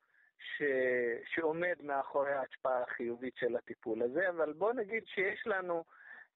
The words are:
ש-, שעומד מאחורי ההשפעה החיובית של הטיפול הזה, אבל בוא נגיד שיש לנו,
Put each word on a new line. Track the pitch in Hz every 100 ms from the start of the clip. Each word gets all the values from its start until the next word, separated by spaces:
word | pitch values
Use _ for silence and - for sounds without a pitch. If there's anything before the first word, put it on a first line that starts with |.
| _ _ _ - - -
ש-, | 147 131 127 123 120 117 - -
שעומד | 160 160 175 170
מאחורי | 147 139 131 147 139
ההשפעה | 139 127 - 131 127
החיובית | 123 - 117 120 127 -
של | 123 120
הטיפול | - 117 117 110
הזה, | 120 143 190
אבל | 175 151
בוא | 151 208
נגיד | 247 202 220 -
שיש | - 190 214 233
לנו, | 190 180 170 165 - - - -